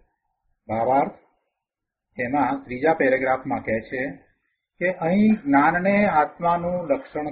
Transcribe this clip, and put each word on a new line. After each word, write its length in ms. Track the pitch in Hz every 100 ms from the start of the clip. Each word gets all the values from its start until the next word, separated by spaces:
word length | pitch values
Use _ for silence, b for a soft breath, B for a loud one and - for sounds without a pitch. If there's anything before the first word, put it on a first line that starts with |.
| _ _ _ _ _ _ -
ભાવાર્થ, 500 | 110 117 135 151 - _ _ _ _ _ _ _ _ _ -
એમાં 400 | 123 143 127 135
ત્રીજા 340 | - 123 151
પેરેગ્રાફમાં 680 | 160 139 131 131 131 135 117
કહે 140 | 113 110
છે 200 | - 131 139 135 _ _ _ _ _ -
કે 80 | 175 185
અહીં 380 | 160 196 214 214
જ્ઞાનને 580 | 143 139 151 175 190 202 208
આત્માનું 600 | 156 147 - 170 175 175 180 156
લક્ષણ 420 | 139 - 151 147